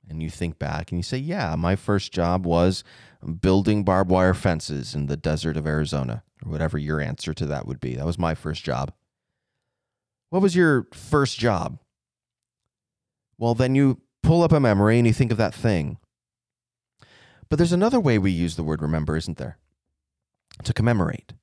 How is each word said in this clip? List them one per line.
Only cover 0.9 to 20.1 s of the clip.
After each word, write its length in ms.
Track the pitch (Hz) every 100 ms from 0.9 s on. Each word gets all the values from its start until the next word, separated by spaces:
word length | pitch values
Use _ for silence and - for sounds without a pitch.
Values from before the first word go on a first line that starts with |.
and 60 | 87
you 60 |
say, 160 | 90 131
"Yeah, 340 | 147 196 101 80
my 200 | 87 98
first 360 | - 101 -
job 360 | - 85 92 87
was 360 | 82 90 92 - - - _ - 82
building 440 | 95 95 101 104
barbed 260 | 95 92 92
wire 240 | 92 92
fences 640 | 95 98 82 - 71 - 73
in 100 | 71
the 100 | 71
desert 400 | 80 78 80 78
of 120 | 76
Arizona," 560 | 76 73 71 65 57 _ _
or 80 | 78
whatever 260 | 78 78 78
your 220 | 73 78
answer 340 | 73 73 - 78
to 100 | 76
that 200 | 71 50
would 140 | 65
be. 160 | 64 62
"That 100 | 76
was 120 | 82
my 160 | 85 80
first 280 | 80 76
job." 300 | - 64 71 - _ _ _ _ _ _ _ _ _ _ _ _ _
"What 100 | 180
was 140 | 196 175
your 320 | 170 135 -
first 460 | - - 151 135 -
job?" 400 | 117 92 69 - _ _ _ _ _ _ _ _ _ _ _ _ _ _ _ _
Well, 160 | 117
then 220 | 117 127 135
you 260 | 139 127 _ _
pull 200 | - 165
up 80 | 165
a 80 | 156
memory 380 | 127 98 104 117
and 100 | 120
you 60 |
think 180 | 110 123
of 60 | 110
that 160 | 101
thing. 440 | - 120 92 71 - _ _ _ _ _ _ _ _ _ _ _ _ _ _ -
But 100 | 151
there's 140 | 170
another 280 | 175 214 254
way 180 | 160 110
we 140 | 98
use 240 | 85 85 80
the 80 |
word 180 | 78 78
remember, 340 | 76 80 76 78
isn't 220 | - 78
there? 220 | 65 - _ _ _ _ _